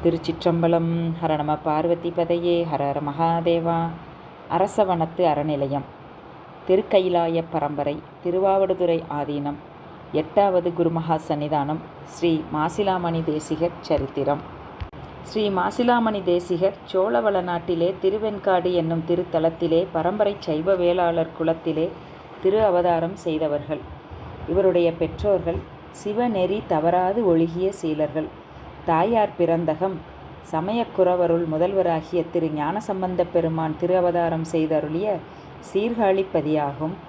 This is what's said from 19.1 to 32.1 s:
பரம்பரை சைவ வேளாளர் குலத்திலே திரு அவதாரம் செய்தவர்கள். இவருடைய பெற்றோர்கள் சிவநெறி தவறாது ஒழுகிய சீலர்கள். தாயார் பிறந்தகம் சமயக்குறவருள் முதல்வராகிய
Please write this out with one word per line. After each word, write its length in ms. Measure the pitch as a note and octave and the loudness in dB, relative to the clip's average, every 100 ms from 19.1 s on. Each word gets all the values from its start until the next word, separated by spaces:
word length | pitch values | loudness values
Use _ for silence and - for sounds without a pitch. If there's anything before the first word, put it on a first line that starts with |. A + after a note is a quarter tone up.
| F3 F3 E3 D#3+ E3 E3+ E3 F#3 | 0 2 2 2 0 2 2 2
பரம்பரை 440 | E3 E3 G#3 G3+ G3+ | 0 0 2 0 0
சைவ 360 | - D#3 E3+ F#3+ | -2 -2 2 2
வேளாளர் 600 | F3 F3+ F3 E3+ E3 - | 4 4 2 2 -2 -2
குலத்திலே 520 | D#3+ E3 - D#3 E3+ - - - - - | -2 0 -2 -2 -2 -4 -16 -18 -18 -2
திரு 200 | F#3+ G#3 | 2 4
அவதாரம் 520 | A3 F3 F3 E3+ E3 G3+ | 4 4 4 2 0 -4
செய்தவர்கள். 640 | F3 D#3 D#3 D3 C#3+ D#3 - - - - - - - | -4 -2 0 -2 -4 -8 -8 -16 -16 -16 -14 -12 -2
இவருடைய 440 | F3 F#3+ F3 E3+ | 2 4 4 2
பெற்றோர்கள் 680 | E3 D#3+ - G#3 F#3+ E3 F#3 - - - - | 2 -4 -2 2 2 2 -4 -6 -18 -18 -10
சிவநெறி 580 | G3+ G#3+ B3 G#3 F3+ G#3 - | -4 0 0 2 0 0 0
தவறாது 580 | D#3+ D#3+ F3+ F#3 G3 G#3 | 2 4 4 2 2 4
ஒழுகிய 460 | E3 E3 E3+ F#3+ G3 | 4 4 2 -2 -2
சீலர்கள். 440 | E3 D3+ D3+ D3+ D#3 - - - - - - | -4 0 0 -2 -6 -10 -20 -18 -18 -10 0
தாயார் 440 | E3 F#3+ A#3 G#3 - | 2 4 2 2 2
பிறந்தகம் 560 | E3 E3 E3 D#3 F#3+ F3 - - - - - | 2 2 0 0 -2 -4 -12 -18 -18 -18 -6
சமயக்குறவருள் 960 | D#3+ F3+ A#3 A#3 - F3+ F3+ F3 E3+ E3 | -4 -2 -2 -2 2 4 4 2 2 0
முதல்வராகிய 760 | D#3 F3+ G3 F3 E3 D#3 | 0 0 2 2 0 -2